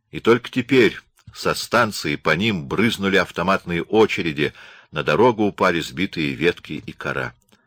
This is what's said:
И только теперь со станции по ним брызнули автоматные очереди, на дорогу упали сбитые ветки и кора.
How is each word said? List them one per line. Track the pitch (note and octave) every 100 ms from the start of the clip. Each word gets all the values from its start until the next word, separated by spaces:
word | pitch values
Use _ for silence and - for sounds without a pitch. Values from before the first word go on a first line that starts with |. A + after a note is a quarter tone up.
| _
И | D2+
только | - A#2+ -
теперь | B2+ B2 C3 G#2 - _ _ -
со | - F2
станции | D#2 - A#2 A2 - D#2+
по | D2 - D#2
ним | A2 F#2+ C#2
брызнули | - A2+ G2 G2 F#2+
автоматные | E2+ - F2 F#2+ - E2+
очереди, | - A2 G#2 - E2+ C#2+ C2+ - - - -
на | D#2
дорогу | D#2 D#2 B2 G#2+
упали | G#2 - F#2+ E2
сбитые | D2+ C2 G2 E2+ D2
ветки | B1+ E2+ - - D#2 -
и |
кора. | - D#2 C2 B1 - _ _